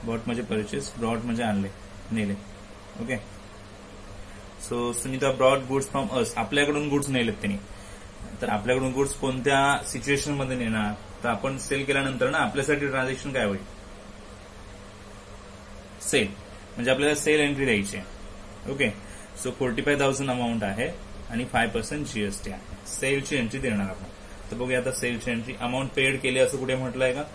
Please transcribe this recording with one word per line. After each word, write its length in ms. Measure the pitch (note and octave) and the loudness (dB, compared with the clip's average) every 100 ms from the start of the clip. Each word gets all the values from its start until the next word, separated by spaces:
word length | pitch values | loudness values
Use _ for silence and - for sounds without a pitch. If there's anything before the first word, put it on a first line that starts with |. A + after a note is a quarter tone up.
बॉट 160 | A2+ A2+ B2 | -2 -4 -2
म्हणजे 180 | A#2 | -4
परचेस, 480 | A2+ G#2+ G#2 C#3 - - | 0 -2 0 -4 -6 -4
ब्रॉट 200 | A2+ A2+ | 0 0
म्हणजे 260 | A#2 A#2 | 0 0
आणले, 240 | A#2 G2+ G2 - - - - | 2 2 0 -6 -14 -14 -4
नेले. 220 | A2+ D3 G2+ - - - - - - | 0 0 -2 -6 -16 -16 -16 -16 -8
ओके, 160 | A#2 B2+ - - - - - - - - - - - - - - - | -4 -4 -6 -14 -16 -16 -16 -16 -16 -16 -14 -14 -14 -14 -16 -12 -4
so 240 | A#2+ A#2+ | 0 0
सुनीता 340 | A2+ C3 C3 C#3 C3 | 0 -2 2 2 8
brought 320 | C3 C3+ B2+ | 8 8 4
goods 180 | C3+ C3+ | 0 2
from 240 | C#3 G#2+ C3 | 0 0 2
us, 140 | A2+ - | 2 2
आपल्याकडून 540 | A2+ C#3+ C#3+ D3 D3 | 2 4 4 4 2
गुड्स 200 | C#3+ C#3 | 2 4
नेलेत 240 | C3 A#2 | 2 2
त्यांनी. 240 | G#2 G#2 G2+ - - - - - - - - | 0 -2 -2 -6 -14 -14 -14 -14 -14 -12 -6
तर 80 | A#2+ | 0
आपल्याकडून 420 | A2 G#2+ B2+ C3 | 0 4 2 2
गुड्स 220 | B2+ C#3 | 2 2
कोणत्या 760 | - C#3 C3 B2+ C#3 C#3 A#2 - | 2 0 2 4 6 6 4 0
सिच्युएशन 460 | B2+ A2+ C#3 D3+ | -6 2 2 2
मध्ये 240 | C#3+ C3 B2+ | -2 0 0
नेणार? 360 | A#2 A2 G#2 G#2 - - | 0 2 0 -2 -10 -4
तर 60 | A#2+ | -2
आपण 280 | A2 C3+ C3+ | 0 0 -2
सेल 260 | - D3 C#3 | -2 0 2
केल्यानंतर 440 | C#3 C#3 C3 B2+ | 2 2 2 2
ना 80 | D#3 | 4
आपल्यासाठी 500 | B2+ C#3 C#3 C#3+ C#3 | 2 2 2 2 2
ट्रान्झॅक्शन 460 | C3+ C3 B2+ C#3+ | 0 0 -2 -2
काय 120 | C3 G#2+ | 2 2
होईल? 180 | F#2+ - - - - - - - - - - - - - - - - - - - - - - - - | 0 -6 -14 -14 -16 -16 -16 -16 -16 -16 -16 -16 -16 -16 -16 -16 -16 -16 -16 -16 -16 -14 -14 -14 -6
सेल, 260 | - C#3+ G2+ - - - - - | 2 4 4 -2 -14 -14 -14 -2
म्हणजे 160 | A#2+ | 4
आपल्याला 240 | C3 C#3+ D3 | 6 6 4
सेल 240 | - D3+ | 4 6
एंट्री 260 | C#3+ C#3 C3+ | 6 4 4
द्यायची 320 | G#2+ G2 G2 | 4 2 -4
आहे. 720 | F#2+ - - - - - - | -10 -12 -14 -14 -14 -12 -8
ओके, 180 | C3+ B2+ G2+ - - - - | 0 0 0 -12 -14 -14 -6
so 80 | B2+ | -6
फोर्टी 300 | B2 B2+ A2+ | 0 0 2
फाय 180 | C3 C#3+ | 2 4
थाउजंड 300 | C#3 C3+ C#3 | 4 4 0
अमाऊंट 340 | B2 A#2+ A2+ | 0 0 0
आहे 240 | G#2 G2 C#3 F3 - - - | 0 0 -2 -4 -12 -12 -6
आणि 160 | A#2 B2 | -4 0
फाय 220 | B2 A2+ | 2 2
पर्सेंट 380 | A2 A2 D3 C#3+ | 2 -2 -4 -4
जीएसटी 440 | A2 G2+ G2 - | -2 -2 -2 -6
आहे. 360 | F#2+ - - - | -8 -10 -14 -8
सेलची 480 | - C3 C#3 C3+ D3 | -2 2 2 2 0
एंट्री 240 | A#2 C3+ | 0 0
देणार 300 | C3 G#2 F#2+ | 2 2 0
आपण. 200 | F#2 - - - - - | -4 -10 -14 -14 -14 -10
तर 40 | A#2+ | -4
बघूया 240 | B2+ B2+ | 0 2
आता 120 | B2+ | 2
सेलची 400 | B2+ B2 A#2+ B2 | 0 0 0 0
एंट्री. 220 | A#2 A#2 C3 | -2 -2 -4
अमाऊंट 300 | A#2+ B2+ C3 | -2 0 0
पेड 300 | - C3+ C3+ | 4 4 4
केली 180 | C3 B2+ | 2 4
असं 180 | B2+ C3 | 4 4
कुठे 180 | B2+ C3 | 0 0
म्हटलंय 380 | B2+ B2 B2+ | 0 2 2
का? 100 | B2+ - | 2 -4